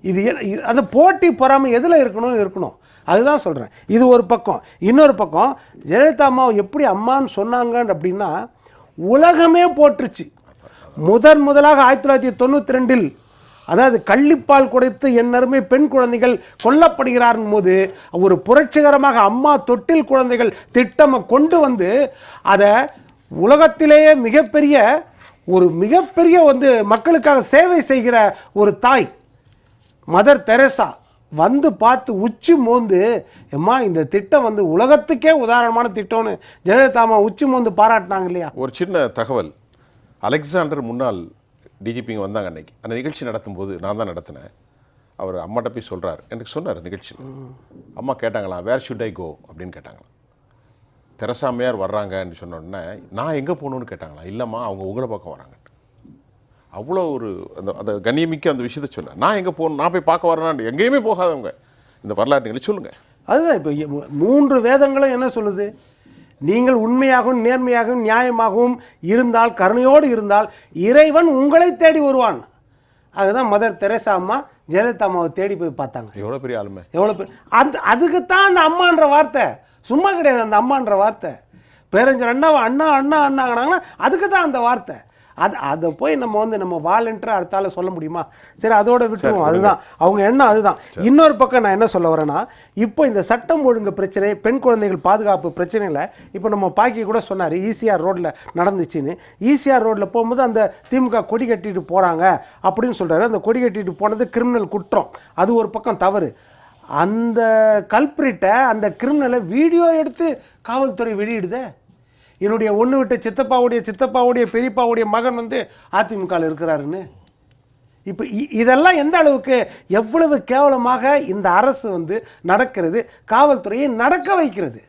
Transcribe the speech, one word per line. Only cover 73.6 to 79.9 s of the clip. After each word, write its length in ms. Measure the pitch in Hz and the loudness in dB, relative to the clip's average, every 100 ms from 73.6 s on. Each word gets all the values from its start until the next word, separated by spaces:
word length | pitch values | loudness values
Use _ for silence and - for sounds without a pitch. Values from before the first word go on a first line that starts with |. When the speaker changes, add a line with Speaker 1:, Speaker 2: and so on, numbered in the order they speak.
| 226 180 | 0 -2
Speaker 1:
தெரசா 320 | 196 220 220 | -4 -4 -2
அம்மா 380 | 190 180 254 294 _ - | -4 -2 -6 -8 _ -4
ஜெயலலிதா 320 | 175 240 226 | -2 -2 -2
அம்மாவை 300 | 202 180 165 | -4 -2 -4
தேடி 240 | - 196 190 | -4 -6 -6
போய் 120 | 170 | -8
பார்த்தாங்க. 440 | 135 131 127 110 | -8 -10 -12 -16
Speaker 2:
எவ்வளோ 240 | 101 104 131 | -12 -10 -10
பெரிய 200 | 131 117 | -8 -10
ஆளுமை. 240 | 101 98 87 | -10 -16 -10
Speaker 1:
எவ்வளோ 220 | 165 208 | -2 -2
பெரிய, 220 | 190 190 - _ | -2 -12 -18 _
அந்த, 300 | 226 277 - | 2 2 0
அதுக்குத்தான் 800 | - 247 330 349 359 370 392 359 | -2 0 2 0 0 2 4 4
அந்த 40 | |
அம்மான்ற 480 | 320 349 359 330 302 | 2 2 2 2 4
வார்த்தை. 340 | 294 302 294 180 110 _ _ | 4 2 -2 -4 -6 _ _
சும்மா 320 | - | -4